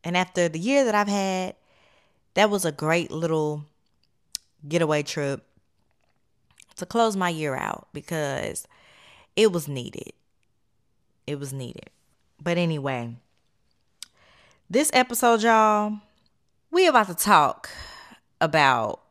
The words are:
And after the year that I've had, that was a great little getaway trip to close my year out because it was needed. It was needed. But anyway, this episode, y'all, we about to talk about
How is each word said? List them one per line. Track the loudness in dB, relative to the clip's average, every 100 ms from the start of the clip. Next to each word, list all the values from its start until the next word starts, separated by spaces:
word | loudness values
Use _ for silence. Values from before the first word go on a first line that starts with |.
And | -2 -2
after | 0 0 0
the | 0
year | 0 2
that | 2
I've | 0 0
had, | -2 -2 -4 -6 -12 _ _ _ _ _ _ _
that | 2 2
was | 2
a | -2
great | -2 0 0 -2
little | -6 -2 -2 -2 -6 -12 _ _ _ _ _ _ -16 _ _ -4
getaway | 0 2 0
trip | -2 -4 -4 -6 _ _ _ _ _ _ _ _ _ _ _ _ -20 -16
to | -4
close | 2 2 2
my | -2
year | -2 -4
out | -4 -4 -8 _
because | -16 -8 -4 -4 -4 -6 -8 -14 _ _ _ -20 -20 _ 2
it | 2
was | 2 -6
needed. | -8 -8 -12 -16 _ _ _ _ _ _ _ _ _ _ _ -10
It | -10
was | -8
needed. | -10 -12 -14 -20 _ _ _ _ _
But | -4 0
anyway, | 0 -2 -4 -4 -8 -12 _ _ _ _ _ _ _ _ -20 _ _ _ _ _ _
this | 0 2
episode, | 2 0 0 2 4
y'all, | 4 4 4 2 -2 -6 _ _ _ _ _ _ _
we | 2 4
about | 4 2
to |
talk | -2 4 6 6 0 -14 -18 -18 -20 -20 -20 _ _
about | 0 4 4 2 -2 -6 _